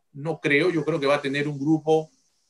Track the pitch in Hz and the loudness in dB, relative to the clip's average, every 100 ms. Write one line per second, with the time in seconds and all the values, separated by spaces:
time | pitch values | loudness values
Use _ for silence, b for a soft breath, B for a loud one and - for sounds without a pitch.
0 | _ 139 151 151 151 143 180 165 156 165 | _ -12 -8 -4 0 2 2 0 -2 0
1 | 139 143 139 143 147 143 139 156 151 160 | 0 0 0 -4 -4 -2 0 0 2 0
2 | 156 _ _ _ _ | 0 _ _ _ _